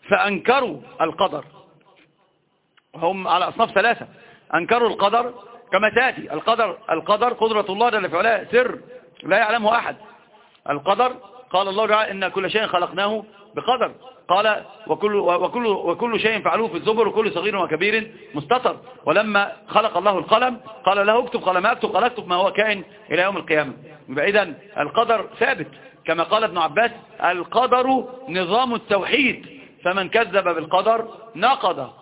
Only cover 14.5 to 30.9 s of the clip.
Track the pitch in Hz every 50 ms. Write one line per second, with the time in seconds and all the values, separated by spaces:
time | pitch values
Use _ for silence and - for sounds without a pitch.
14.5 | 208 165 - - - - - - 160 147 196 208 208 202 - 175 175 175 180 170
15.5 | - 240 240 226 202 180 - 165 170 160 226 240 226 190 - 214 220 208 165 180
16.5 | 165 202 226 214 160 170 139 202 220 220 226 202 - 208 220 202 - 175 170 208
17.5 | 202 196 185 - 156 156 180 208 214 226 214 220 - - - - - 147 143 -
18.5 | 233 247 247 196 160 - - - - - - - 156 190 220 214 208 202 202 -
19.5 | - - - - - 214 220 220 - 175 180 208 196 180 147 160 208 220 247 254
20.5 | 247 226 - - - - - 185 196 202 196 202 220 240 254 240 - 226 - 185
21.5 | 180 180 185 214 247 - - 202 156 180 214 247 240 - 185 175 180 175 190 190
22.5 | 185 202 208 220 208 196 175 - - - - - - 170 180 196 202 - - -
23.5 | 165 151 147 135 - - - - - - - - 127 143 147 196 202 214 196 175
24.5 | 143 - - - - - 147 147 - 220 233 226 233 214 185 - - - 226 254
25.5 | 269 196 156 - - - - - - _ _ - 165 165 165 160 214 214 220 208
26.5 | 165 180 165 156 147 196 226 233 220 - - - - - - 165 180 180 165 -
27.5 | - 214 247 262 247 247 254 262 269 254 - - - - - - 160 185 185 170
28.5 | 190 233 262 247 233 220 - - 208 196 - - 190 262 285 247 190 - - -
29.5 | - - - - - _ - 175 185 196 185 165 - 220 233 202 170 196 185 180
30.5 | 170 160 156 156 170 185 196 214